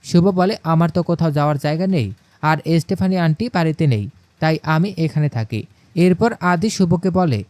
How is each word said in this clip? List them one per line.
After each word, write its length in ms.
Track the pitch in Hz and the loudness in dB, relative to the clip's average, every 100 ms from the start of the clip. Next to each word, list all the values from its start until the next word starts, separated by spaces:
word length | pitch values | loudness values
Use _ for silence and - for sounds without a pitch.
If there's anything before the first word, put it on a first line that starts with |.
শুভ 260 | - 175 180 | 0 2 2
বলে, 260 | 185 180 - | 2 0 -2
"আমার 280 | 160 160 165 | 0 2 2
তো 120 | 180 | 0
কোথাও 300 | 170 170 165 | -2 0 0
যাওয়ার 260 | 147 147 143 | 0 0 0
জায়গা 280 | 147 160 190 | -2 -2 -2
নেই, 260 | 185 107 104 _ _ | -2 -2 -8 _ _
আর 160 | 151 156 - 165 | -2 -2 0 0
স্টেফানি 380 | - 190 190 185 | 0 -2 0 2
আন্টি 320 | 165 156 240 | 0 0 -2
বাড়িতে 340 | 185 160 156 156 | 0 -2 0 0
নেই, 220 | 113 101 - _ _ | 0 -4 -12 _ _
তাই 200 | 160 160 | -2 -2
আমি 320 | 156 160 196 185 | 0 0 0 -2
এখানে 320 | 160 156 151 | -2 0 -2
থাকি।" 340 | 123 110 107 - _ _ | -2 -6 -6 -10 _ _
এরপর 380 | - 180 180 226 226 | 0 2 4 0 0
আদি 300 | 180 180 214 | -2 0 -2
শুভকে 400 | - 185 175 185 | 0 0 2 0
বলে 340 | 175 180 110 | 0 0 -2